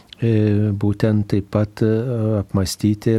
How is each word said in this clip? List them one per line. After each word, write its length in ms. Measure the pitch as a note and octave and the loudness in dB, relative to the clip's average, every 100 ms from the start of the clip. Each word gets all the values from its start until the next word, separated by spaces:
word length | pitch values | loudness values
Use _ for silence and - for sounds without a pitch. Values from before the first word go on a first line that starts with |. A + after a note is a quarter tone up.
| - - | -20 -6
e, 140 | A#2 A2 G#2+ G#2 G#2+ | 0 2 2 2 0
būtent 560 | G2+ G#2 G2+ A2 G#2+ G2+ | 0 -2 0 0 0 0
taip 220 | G2+ F#2+ | -2 -2
pat, 280 | G#2 G#2+ - | -2 -2 -2
e, 100 | A2 A2 B2+ A#2 A2 G#2+ | 0 0 -2 -2 0 -2
apmąstyti, 760 | G2 G2+ F#2 - G#2 G#2 A#2 | -2 -2 -2 0 0 0 0